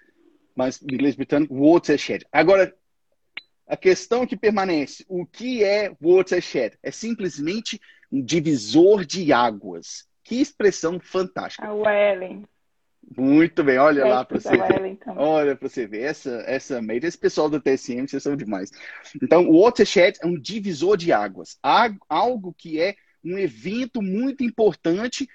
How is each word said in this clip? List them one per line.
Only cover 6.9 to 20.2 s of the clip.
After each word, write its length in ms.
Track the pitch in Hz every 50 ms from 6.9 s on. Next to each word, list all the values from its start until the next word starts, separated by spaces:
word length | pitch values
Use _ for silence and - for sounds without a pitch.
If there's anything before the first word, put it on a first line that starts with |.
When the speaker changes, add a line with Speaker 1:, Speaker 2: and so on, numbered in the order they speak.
Speaker 1:
simplesmente 880 | - - 214 226 233 - 196 175 - 143 143 160 196 226 214 - 233 - _ _ _ _ _ _
um 100 | - 139 127
divisor 800 | 110 156 175 143 160 147 120 104 107 113 156 175 196 214 202 175
de 280 | 139 - 185 180 143 135
águas. 760 | 120 123 117 107 98 101 95 87 82 - - - - - _ _ _ _
Que 160 | - 226 247
expressão 580 | 285 - - - 214 196 175 - - 160 180 175
fantástica. 720 | - - - 190 185 185 - - - - - - - 214
Speaker 2:
A 40 | 214
Welling. 720 | 208 214 214 208 202 208 202 196 185 185 185 196 196 208 - _ _ _ _ _ _ _ _ _ _ _ - -
Speaker 1:
Muito 480 | 123 131 135 143 156 165 165 - - 151
bem, 140 | 139 131 127
olha 280 | 143 156 147 139 131
lá 180 | 127 127 127 131
pra 140 | - - -
Speaker 2:
Texas 140 | - - 190
Speaker 1:
você 100 | 190 190
ver. 180 | 185 185 190
Speaker 2:
Wellington. 340 | 190 190 196 - - 247 -
Speaker 1:
Olha 400 | - 143 151 156 156 147 143 135
pra 120 | 123 135 135
você 180 | - 131 117
ver. 160 | 98 104 107 123
Essa, 420 | 147 156 - - 139 120 113 -
essa 360 | 92 127 139 - - 139 120 113
made, 240 | 107 110 123 151
esse 120 | 170 - -
pessoal 300 | - 185 - 170 151 151
do 120 | 147 147
T 100 | - 147
S 220 | 135 127 - - 120
M, 140 | 123 135
vocês 160 | 139 - 135 -
são 140 | - 143
demais. 340 | 143 151 104 104 92 95 - - - - - - - - - - 147
Então, 280 | 131 120 - 175 175 -
o 140 | 160 165 208
watershed 560 | 240 233 - 208 - - 202 175 202 202 -